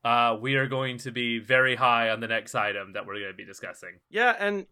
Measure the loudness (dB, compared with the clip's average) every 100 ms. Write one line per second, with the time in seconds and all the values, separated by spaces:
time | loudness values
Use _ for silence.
0 | 0 4 4 2 0 0 0 -2 -4 -6
1 | -8 -4 -2 -2 2 4 4 4 4 4
2 | 2 0 -2 -4 -2 -2 -2 -2 -8 -10
3 | -8 -8 -8 -10 -16 -16 -14 -14 -18 -20
4 | _ 0 2 2 0 -4 -6